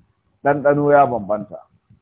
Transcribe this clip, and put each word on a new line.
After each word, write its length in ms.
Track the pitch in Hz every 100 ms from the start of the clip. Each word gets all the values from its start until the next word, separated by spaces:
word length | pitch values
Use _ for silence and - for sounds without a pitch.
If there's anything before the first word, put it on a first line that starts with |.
| _ _ _ _
Ɗanɗano 480 | 139 147 139 143 143
ya 140 | 143 135
bambanta. 520 | 120 95 104 - 85 - _ _ _